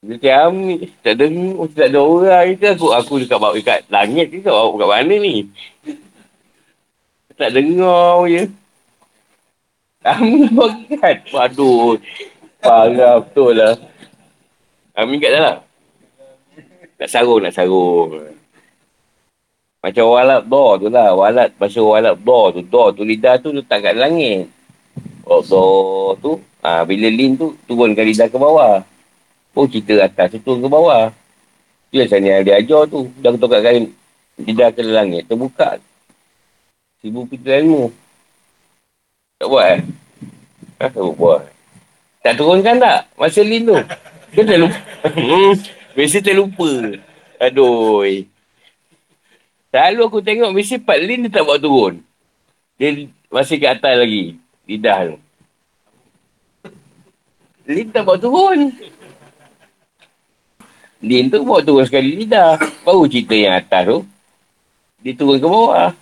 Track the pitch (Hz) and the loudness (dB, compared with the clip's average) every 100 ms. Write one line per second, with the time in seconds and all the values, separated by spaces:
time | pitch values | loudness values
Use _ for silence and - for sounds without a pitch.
0 | 104 117 139 131 165 190 190 170 - _ | -16 -6 0 2 2 0 -6 -6 -10 _
1 | - 117 147 170 185 190 165 151 135 139 | -4 0 0 -2 -6 -6 -10 -2 0 2
2 | 143 170 185 185 180 185 202 180 156 117 | 2 2 4 4 2 0 -2 0 0 0
3 | 120 143 127 117 107 107 104 98 - 104 | -2 -6 -2 -2 0 -2 -2 -4 -2 -2
4 | 104 139 156 165 196 113 110 104 98 104 | 0 -2 -4 -4 -2 0 0 0 -2 0
5 | 147 208 202 120 101 101 - _ - - | 0 0 -2 -4 -8 -16 -20 _ -18 -18
6 | _ _ _ _ _ _ _ _ _ _ | _ _ _ _ _ _ _ _ _ _
7 | _ _ _ _ 131 123 143 180 185 175 | _ _ _ _ -2 0 0 0 2 2
8 | 175 175 175 170 202 - _ _ _ _ | 4 2 2 0 -4 -10 _ _ _ _
9 | _ _ _ _ _ _ _ _ _ _ | _ _ _ _ _ _ _ _ _ _
10 | - 143 226 277 277 233 240 214 - 294 | -4 -2 0 2 2 2 0 -2 -12 -2
11 | 185 143 - - 127 131 139 120 117 110 | -2 -2 -6 -4 -4 0 2 2 2 -2
12 | - - - _ _ _ 127 117 113 123 | -6 -20 -20 _ _ _ 2 4 4 4
13 | 123 120 110 - 127 113 110 113 - _ | 4 4 0 0 2 4 2 0 -8 _
14 | - _ _ _ _ _ _ _ _ - | -20 _ _ _ _ _ _ _ _ -6
15 | 113 143 143 139 151 - _ _ _ _ | -4 -2 0 2 2 -2 _ _ _ _
16 | _ _ 135 _ _ _ _ _ - _ | _ _ _ _ _ _ _ _ -20 _
17 | - 120 120 117 90 90 90 92 90 87 | -6 -2 2 2 0 -2 0 0 0 0
18 | 82 78 76 76 _ _ _ _ _ _ | -2 -6 -18 -20 _ _ _ _ _ _
19 | _ _ _ _ _ _ _ _ 92 95 | _ _ _ _ _ _ _ _ -8 0
20 | 113 120 127 131 110 135 131 98 101 123 | 2 4 4 2 0 0 2 2 0 2
21 | 110 92 98 120 120 _ 101 101 107 107 | 2 4 2 2 0 _ -6 0 2 2
22 | 113 90 107 123 101 87 90 120 113 98 | 2 -2 0 2 2 -2 -4 0 2 0
23 | 107 110 123 127 156 139 - 104 101 107 | -6 -2 0 0 -2 -10 -6 -4 -2 -2
24 | 135 165 139 98 90 _ _ _ _ - | -2 -2 -2 -4 -8 _ _ _ _ -20
25 | - - - 85 80 95 95 95 95 95 | -20 -20 -2 0 2 2 4 2 0 -4
26 | 98 98 143 156 _ _ - 82 82 98 | -4 -4 -6 -8 _ _ -4 -2 -2 -2
27 | 113 113 135 131 160 - _ 120 120 107 | -2 0 0 -2 -6 -10 _ -2 0 0
28 | 110 110 113 123 143 156 127 101 95 _ | 0 0 0 2 2 4 4 2 -2 _
29 | _ _ _ _ _ - 135 113 104 104 | _ _ _ _ _ -2 -2 -2 -2 2
30 | 95 - 90 110 120 127 131 147 170 127 | 2 0 -4 -4 -6 -4 0 2 4 2
31 | 113 113 _ _ _ _ _ _ _ 135 | 0 -6 _ _ _ _ _ _ _ -2
32 | 120 101 98 98 98 101 113 156 151 147 | 0 0 2 2 2 2 2 2 2 -2
33 | 127 131 131 120 117 117 113 120 110 - | -10 -4 -2 0 0 2 2 0 -2 -10
34 | _ _ _ _ - 110 120 113 113 110 | _ _ _ _ -8 0 0 0 -2 0
35 | 101 85 82 113 131 - 156 50 _ _ | -2 -4 -6 -6 -6 -4 -4 -4 _ _
36 | _ _ _ _ _ _ _ _ _ _ | _ _ _ _ _ _ _ _ _ _
37 | 110 117 123 131 127 135 156 156 120 117 | -14 -12 -12 -12 -2 0 2 2 -2 -8
38 | _ _ _ _ _ _ _ _ _ _ | _ _ _ _ _ _ _ _ _ _
39 | _ _ _ _ 90 131 92 87 - - | _ _ _ _ -2 2 2 2 -2 -14
40 | _ _ - - _ _ - _ 131 120 | _ _ -20 -20 _ _ -20 _ -10 -6
41 | 92 76 85 76 71 _ _ _ _ _ | -6 0 0 0 -2 _ _ _ _ _
42 | _ _ - 120 151 185 196 240 247 151 | _ _ -4 0 2 2 2 2 2 0
43 | - _ 156 165 208 226 233 185 - - | -4 _ -4 0 0 0 0 0 0 -14
44 | - - _ 185 214 180 165 - - - | -20 -20 _ -2 2 2 2 -2 -14 -10
45 | 156 156 123 165 196 196 - - _ 131 | -8 -4 0 2 4 2 -4 -20 _ -4
46 | 147 180 196 196 196 196 165 131 110 98 | -2 -2 0 0 -2 -2 -4 -4 -6 -10
47 | _ _ _ _ 127 127 131 120 110 107 | _ _ _ _ -2 2 2 2 0 0
48 | 101 98 95 _ _ _ _ _ _ _ | 0 -4 -8 _ _ _ _ _ _ _
49 | _ _ _ _ _ _ _ 131 165 220 | _ _ _ _ _ _ _ 0 0 2
50 | 226 214 202 214 233 190 202 254 - 147 | -2 -2 -4 -2 0 -2 -4 -6 -2 -2
51 | 175 247 240 196 151 147 147 135 101 87 | -2 -6 -4 -2 0 0 0 0 0 -4
52 | _ _ _ _ _ _ _ _ 143 143 | _ _ _ _ _ _ _ _ -6 -6
53 | 143 _ _ 123 135 160 139 123 139 123 | -12 _ _ -6 -4 -2 -2 -2 0 0
54 | 120 107 85 80 _ _ _ 107 110 98 | 0 -2 -8 -12 _ _ _ -6 -2 -2
55 | 87 76 _ _ _ _ _ _ _ _ | -4 -10 _ _ _ _ _ _ _ _
56 | _ _ _ _ _ _ - _ _ _ | _ _ _ _ _ _ -20 _ _ _
57 | _ _ _ _ _ _ - 156 220 226 | _ _ _ _ _ _ -10 -8 -6 -6
58 | 196 180 240 285 381 359 285 254 - _ | -2 -2 0 0 2 2 -2 -4 -20 _
59 | - _ _ _ _ _ _ _ _ _ | -20 _ _ _ _ _ _ _ _ _
60 | _ _ _ _ _ _ _ _ _ _ | _ _ _ _ _ _ _ _ _ _
61 | 107 127 262 - 247 202 147 139 131 135 | -2 0 2 0 0 0 2 2 2 0
62 | 131 165 220 220 170 156 156 - - 190 | -2 -4 -2 2 4 2 -2 -6 0 2
63 | 151 123 104 110 101 92 - 92 90 135 | 2 0 -2 0 0 -2 -2 -2 0 -4
64 | 185 _ _ _ _ _ _ _ _ _ | -6 _ _ _ _ _ _ _ _ _
65 | 123 127 143 135 147 202 226 185 175 170 | -14 -4 -2 0 0 0 2 0 -2 -4